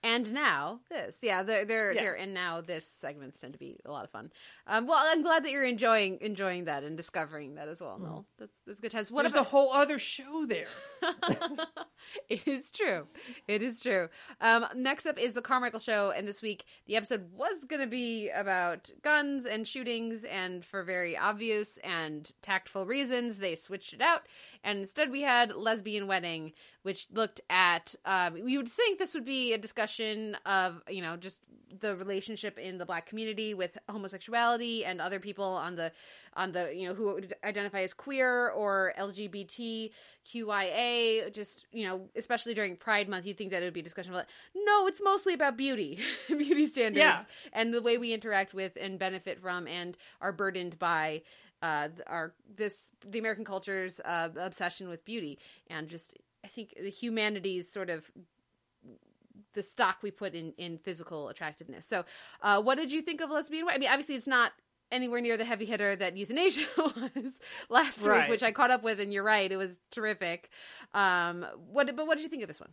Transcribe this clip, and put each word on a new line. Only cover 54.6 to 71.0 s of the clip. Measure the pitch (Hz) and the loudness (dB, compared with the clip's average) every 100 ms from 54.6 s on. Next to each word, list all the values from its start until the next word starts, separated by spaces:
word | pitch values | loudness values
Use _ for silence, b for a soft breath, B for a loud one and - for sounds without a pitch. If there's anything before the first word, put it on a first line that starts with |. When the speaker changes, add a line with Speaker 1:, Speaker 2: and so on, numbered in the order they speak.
| 180 - 185 | -6 -4 -12
Speaker 1:
with | 165 - | -12 -8
beauty | 233 156 139 b b _ | -8 -8 -10 b b _
and | - 156 | -10 -8
just, | 165 - - _ _ | -12 -16 -18 _ _
I | 202 | -18
think, | - 214 - | -14 -14 -10
the | 196 | -10
humanity's | 196 240 226 214 208 185 180 175 | -6 -4 0 0 0 -2 -2 -6
sort | 208 180 | -8 -6
of | 165 - - 175 _ _ _ _ _ - - _ _ _ - 208 | -6 -8 -20 -20 _ _ _ _ _ -20 -20 _ _ _ -20 -10
the | 208 | -8
stock | 196 - 208 190 | -8 2 2 2
we | 208 | -6
put | 185 196 | -6 -6
in, | 165 160 - | -6 -10 -8
in | 175 165 | -8 -8
physical | - 160 165 160 139 | -8 -8 -8 -8 -8
attractiveness. | - 156 147 165 127 - | -8 -10 -10 -16 -14 -4
So, | 196 175 B B B | -4 -4 B B B
uh, | 208 202 | 6 6
what | 214 269 | 6 2
did | 294 | 2
you | 302 | -2
think | 311 311 | -4 -4
of | 320 | -2
Lesbian | 302 294 311 339 | -2 -2 -2 0
Wedding? | 277 | 2
I | |
mean, | 269 | 4
obviously | 277 294 269 | 2 2 -4
it's | 254 | 2
not | 254 233 - _ _ _ | 4 4 0 _ _ _
anywhere | 247 254 240 | -2 0 0
near | 240 226 | 0 0
the | 233 | 0
heavy | 220 214 | -2 -2
hitter | 220 202 196 | 0 2 2
that | 190 185 | 0 -2
Euthanasia | 202 262 370 285 302 | -2 4 4 4 0
<laughs> | - | 2
was | 320 240 247 277 254 - B B B | 2 0 -6 -6 -8 -10 B B B
last | 240 285 233 208 | 6 6 2 6
Speaker 2:
Right. | 202 | 6
Speaker 1:
week, | 147 | 6
which | 226 | 4
I | 240 | 2
caught | 214 247 | 4 6
up | 247 | 6
with, | 220 208 | 4 0
and | 202 | 0
you're | 202 | 0
right, | 202 214 190 | 4 4 4
it | 190 | 0
was | 190 180 _ | -4 -6 _
terrific. | - 214 208 175 175 - B B B B | -4 -2 0 -2 -4 -8 B B B B
Um, | 202 | 2